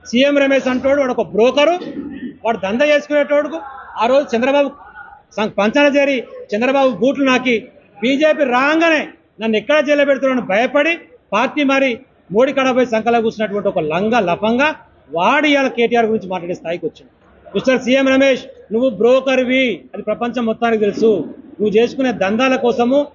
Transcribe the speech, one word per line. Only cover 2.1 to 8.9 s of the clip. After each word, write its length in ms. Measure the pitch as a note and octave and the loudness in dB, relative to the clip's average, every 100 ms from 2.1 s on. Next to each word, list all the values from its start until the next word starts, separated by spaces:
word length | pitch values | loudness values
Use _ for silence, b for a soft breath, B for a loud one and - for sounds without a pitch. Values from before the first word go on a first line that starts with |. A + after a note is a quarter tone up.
| - - - G#3+ | -12 -14 -8 -6
వాడు 120 | G#3+ | -4
దందా 280 | F#3+ A3+ D4 | -4 -2 2
చేసుకునేటోడుకు 760 | D4 C#4+ D4 C#4+ D4 D4 E4 - - - F3 | 2 0 -2 0 0 -2 -8 -12 -18 -16 -4
ఆ 80 | A3+ | 2
రోజు 300 | C4+ D4 A3+ | 2 0 -2
చంద్రబాబు 560 | B3+ C#4+ C#4 - - - - - _ - | 0 0 0 -4 -20 -20 -20 -20 _ -6
సం-, 140 | G#3 | -4
పంచాన 460 | - G#3 C#4+ C#4+ C#4+ | 0 0 4 2 4
చేరి 320 | C#4 C4 - - - G#3 | 0 -2 -6 -16 -8 -2
చంద్రబాబు 360 | B3+ C#4 C4+ | 0 2 0
బూట్లు 340 | G3 B3 C#4 C4+ | 2 0 2 0
నాకి 460 | B3+ B3+ - - - _ - | 2 0 -2 -4 -20 _ -6
బీజేపీ 420 | A#3 C#4 D#4 D#4 | -2 2 2 2
రాగానే 720 | C4+ A#3+ C#4 D#4+ E4 | 0 0 0 2 2